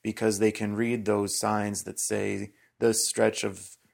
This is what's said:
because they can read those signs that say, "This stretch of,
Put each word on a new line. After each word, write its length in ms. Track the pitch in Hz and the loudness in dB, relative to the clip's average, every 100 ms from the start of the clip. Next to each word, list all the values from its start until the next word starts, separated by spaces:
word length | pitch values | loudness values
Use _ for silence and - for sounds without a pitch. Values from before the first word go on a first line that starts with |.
because 380 | 110 - 110 101 | -8 0 0 4
they 120 | 110 | 2
can 260 | 104 104 104 | 2 -2 0
read 260 | 117 120 | 0 0
those 340 | 104 104 101 - | 0 0 0 0
signs 460 | 107 107 104 98 | 0 0 -2 -4
that 160 | 98 98 | -8 -6
say, 540 | - 104 101 98 104 _ _ - | -4 -2 -2 -4 -6 _ _ 0
"This 260 | 117 110 - | 2 2 0
stretch 380 | - 110 - | 2 2 2
of, 320 | 104 92 - - _ | -4 -6 -14 -20 _